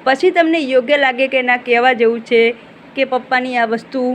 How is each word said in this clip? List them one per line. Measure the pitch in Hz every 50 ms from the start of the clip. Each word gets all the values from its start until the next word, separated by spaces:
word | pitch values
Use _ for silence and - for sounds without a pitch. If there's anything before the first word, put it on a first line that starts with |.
પછી | - 262 269 269 - 370
તમને | - 349 330 320 330 330
યોગ્ય | 294 254 262 254 240 247 294
લાગે | 285 277 262 254 240 269
કે | 262 262 262
ના | 254 247 247
કહેવા | 247 247 247 233 233 240 262 254
જેવું | 220 233 226 233 233
છે | 226 - 247 226 226 226 233 - - - - - - -
કે | - 277 269
પપ્પાની | 269 254 247 233 - 262 254 254 254 247
આ | 240 233
વસ્તુ | 220 226 226 - - - 269 254 247